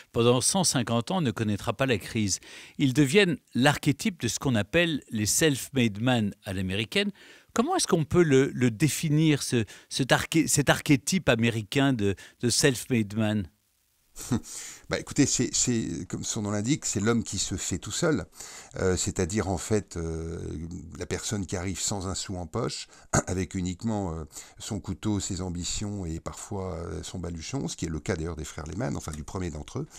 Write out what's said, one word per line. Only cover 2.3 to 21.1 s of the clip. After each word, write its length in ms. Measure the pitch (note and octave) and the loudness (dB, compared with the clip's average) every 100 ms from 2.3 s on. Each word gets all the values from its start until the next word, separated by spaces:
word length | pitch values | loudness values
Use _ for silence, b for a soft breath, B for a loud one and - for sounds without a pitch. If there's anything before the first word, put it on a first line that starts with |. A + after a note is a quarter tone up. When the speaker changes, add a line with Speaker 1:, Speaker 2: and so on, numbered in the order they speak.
| - B B B B | -2 B B B B
Speaker 1:
Ils 140 | C#3+ | 2
deviennent 440 | B2 C#3+ E3+ G3 C#3+ _ | 4 6 6 4 2 _
l'archétype 680 | - C3+ C#3+ - C3+ A3+ F3+ | 2 4 4 2 2 0 -2
de 80 | A#2 | -2
ce 120 | - | -2
qu'on 160 | C#3+ A2+ | 0 2
appelle 480 | G2+ E3 E3+ D3+ - | 2 2 2 -2 -4
les 160 | A2 G#2 | -2 0
self-made 760 | - D#3+ C3+ - C3 A#2 G2 | 2 2 2 -2 2 2 2
man 320 | A#2+ B2+ G#2 - - | 2 2 2 -2 -6
à 80 | |
l'américaine. 580 | F#2+ F#2 F#2+ A#2 G3+ G#3 - B B B | -4 -2 -2 -2 -2 -2 -4 B B B
Comment 220 | - B3+ F#4 | 0 2 2
est-ce 100 | - | 2
qu'on 180 | F#3 | 2
peut 200 | D3+ E3+ | 2 4
le, 260 | E3+ C3 C3+ - | 6 6 4 4
le 160 | B2 | 0
définir, 720 | G#2+ D3+ - E3 D3 D#3 C#3+ | 4 0 2 2 4 4 4
ce, 220 | - B2 G#2+ B B | 2 0 0 B B
cet 240 | - C3 | -2 2
arché-, 360 | D3 - E3+ B2+ | 2 4 2 4
cet 240 | - C#3+ | 4 4
archétype 580 | D#3 - C#3 - F#3+ - | 4 6 4 4 0 4
américain 640 | A#2+ A#2 A2+ G#2+ C#3 C#3 | 4 4 0 0 2 4
de, 220 | B2+ G2+ F#2+ B B | 4 2 0 B B
de 100 | B2 | 0
self-made 680 | - D3+ A#2+ - B2 G#2 G#2 | 4 2 2 0 0 0 0
man ? 320 | G#2+ G#2+ E2+ _ _ _ _ _ _ - | 0 0 -4 _ _ _ _ _ _ -14
Speaker 2:
<laughs> 240 | - A2+ - B B B B | -4 -4 -4 B B B B
Bah, 100 | F#2 | -6
écoutez, 260 | - - C#3+ | -2 2 2
c'est, 240 | - B2 | 2 0
c'est, 520 | - - A#2+ - C2 - | 0 0 0 -2 -6 -6
comme 160 | - | -8
son 200 | - - | -6 -4
nom 80 | G#2 | -2
l'indique, 340 | G#2 G#2+ C3+ - | -2 0 0 -2
c'est 140 | - | -2
l'homme 240 | G#2 A#2 | 2 2
qui 160 | G2+ G2 | 0 -4
se 160 | - F#2 | -4 -4
fait 240 | - F2 | -4 -6
tout 120 | - | -6
seul. 340 | - E3+ C#3 E2+ B B B B - | -2 0 0 -4 B B B B -2
Euh, 200 | F#2 F2+ | 0 0
c'est-à-dire, 520 | - F#2 F2+ G#2+ F#2+ | 0 0 0 0 0
en 100 | G#2 | -2
fait, 400 | - G#2+ - F2 | 0 -2 -2 -6
euh, 400 | E2 D#2+ E2 E2+ F2 E2 E2 F2 - F2 | -6 -4 -6 -8 -8 -8 -8 -10 -12 -10
la 80 | |
personne 400 | F2+ | -6